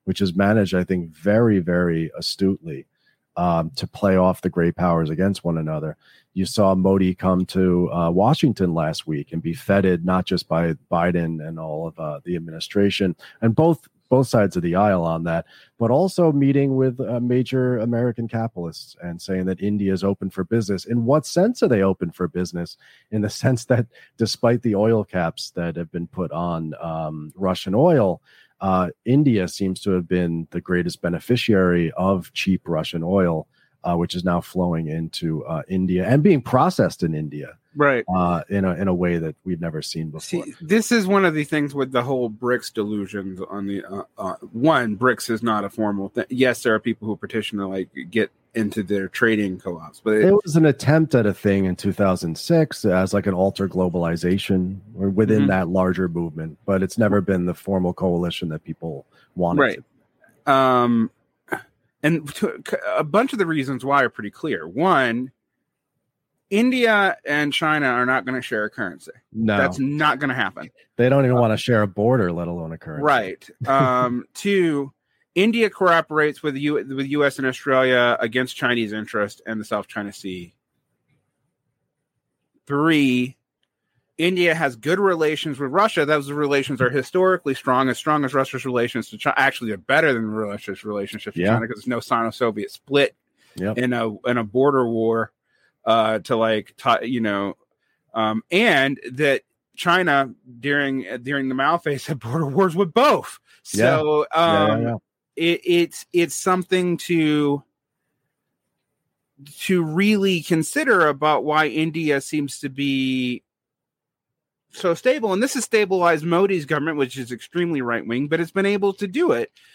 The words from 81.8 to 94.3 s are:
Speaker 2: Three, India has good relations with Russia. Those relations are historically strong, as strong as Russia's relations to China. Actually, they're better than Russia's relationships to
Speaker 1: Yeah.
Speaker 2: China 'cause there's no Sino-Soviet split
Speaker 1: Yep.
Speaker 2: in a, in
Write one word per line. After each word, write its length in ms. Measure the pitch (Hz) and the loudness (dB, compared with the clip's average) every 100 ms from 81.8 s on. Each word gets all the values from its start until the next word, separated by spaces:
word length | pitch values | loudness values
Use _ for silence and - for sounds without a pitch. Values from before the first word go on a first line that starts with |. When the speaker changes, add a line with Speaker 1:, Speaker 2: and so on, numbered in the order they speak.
| _ _ _ _ _ _ _ _ _ | _ _ _ _ _ _ _ _ _
Speaker 2:
Three, 680 | 143 160 156 139 123 123 - _ _ _ _ _ _ _ - | 0 2 4 4 2 -2 -6 _ _ _ _ _ _ _ -2
India 360 | 170 185 175 | -2 2 2
has 220 | 160 147 117 | 2 -2 -2
good 220 | 123 185 | -2 0
relations 580 | 196 170 156 151 160 131 | 0 2 0 0 -6 -6
with 120 | 139 | -4
Russia. 340 | 156 214 175 | 0 0 0
Those 260 | 143 151 139 | 0 0 -2
relations 500 | 147 147 139 135 131 | -4 0 0 0 0
are 100 | 127 | 0
historically 640 | 135 127 185 185 180 147 | 0 -2 2 2 2 -2
strong, 340 | 131 - 127 131 | -4 0 2 2
as 80 | 120 | -2
strong 280 | - 151 | 0 0
as 100 | 135 | 0
Russia's 300 | 135 135 131 | -2 -2 -4
relations 440 | 127 123 117 120 110 | -4 -2 -2 -4 -8
to 80 | 107 | -6
China. 160 | 147 - | -2 2
Actually, 300 | 135 - 117 | 2 0 -6
they're 100 | 98 | -8
better 340 | - 139 160 | 0 2 4
than 180 | 120 110 | 0 -2
Russia's 540 | 110 107 101 - 95 | -4 -6 -8 -10 -12
relationships 520 | 107 104 101 107 - 85 | -8 -8 -8 -10 -10 -2
to 40 | |
Speaker 1:
Yeah. 120 | 90 | 0
Speaker 2:
China 120 | 117 113 | 0 -2
'cause 80 | 107 | -8
there's 100 | 117 | -6
no 140 | 117 | -6
Sino-Soviet 680 | - 120 113 - 120 107 98 | -2 -2 -2 -2 -2 -2 -10
split 440 | - - 143 - - _ _ _ - | -12 -2 2 2 -2 _ _ _ -8
Speaker 1:
Yep. 220 | 95 110 | -6 -2
Speaker 2:
in 140 | 123 | -2
a, 200 | 120 113 104 | -2 -4 -4
in 100 | 127 | -2